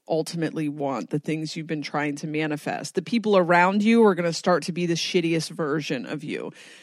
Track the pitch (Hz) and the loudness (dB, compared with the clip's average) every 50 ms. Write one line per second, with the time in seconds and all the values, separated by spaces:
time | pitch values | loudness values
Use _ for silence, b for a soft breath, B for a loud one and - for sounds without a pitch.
0 | _ - - 160 160 - - 170 160 147 - 160 156 147 143 151 139 139 135 117 | _ -4 -2 -2 -2 -4 -4 -4 -4 -4 -2 -4 -4 -4 -4 -4 -4 -2 -2 -4
1 | - - - 151 147 - 151 160 156 156 - 170 160 156 165 151 139 - - 151 | -4 -4 -4 -6 -4 -4 -4 -4 -4 -6 -8 -8 -8 -6 -6 -6 -6 -6 -4 -4
2 | 143 147 143 147 - 160 151 151 156 156 151 147 - - 95 - - - - - | -4 -4 -4 -6 -6 -6 -4 -4 -2 -2 -4 -4 -4 -6 -6 -6 -6 -6 -6 -6
3 | 170 - - 233 196 214 208 190 180 160 175 175 175 185 196 208 202 220 226 233 | -4 -2 -2 -2 2 4 4 4 4 6 6 6 6 6 4 4 4 6 6 8
4 | 226 214 190 160 175 170 165 - - 196 180 160 - - 170 160 175 170 170 165 | 8 6 6 4 0 -2 -2 -2 2 2 2 2 2 -2 -4 -2 0 0 0 0
5 | - - - 180 165 165 165 165 156 - 170 170 170 147 143 156 147 - 156 127 | -2 0 0 0 2 2 0 0 -2 -4 -6 -6 -4 -2 -2 -2 -2 -2 -4 -4
6 | - - 123 151 151 151 98 65 58 80 B B B B B B | -4 -6 -8 -8 -8 -6 -6 -6 -6 -8 B B B B B B